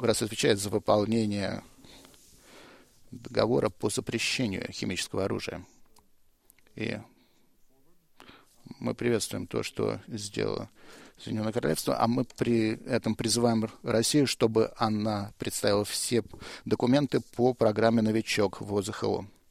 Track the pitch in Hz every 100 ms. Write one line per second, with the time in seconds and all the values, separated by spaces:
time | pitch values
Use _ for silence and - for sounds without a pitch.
0 | 117 110 113 113 139 104 101 101 - 107
1 | 101 113 107 101 95 101 - - - -
2 | - - - - - - - - _ _
3 | - 127 117 113 110 135 110 - 110 -
4 | - 117 - - 123 92 - - 104 90
5 | - - 95 104 - 85 - _ - -
6 | _ _ _ _ _ _ _ - 110 107
7 | 107 _ _ _ _ _ - _ _ _
8 | _ - - - _ _ - - 120 -
9 | 120 113 - 104 101 117 - - 53 55
10 | - 110 101 - 52 - - - - -
11 | - - - 110 107 117 147 160 - 123
12 | 117 123 127 - 117 117 110 113 - 120
13 | 113 107 117 113 120 113 110 - - 113
14 | 113 147 131 - 117 110 110 - 113 107
15 | 107 104 101 - - - 113 104 104 -
16 | - 113 - - - - - 110 123 139
17 | 143 151 - - 123 123 110 107 113 117
18 | 107 110 110 - 98 - 104 101 98 101
19 | 107 98 101 - _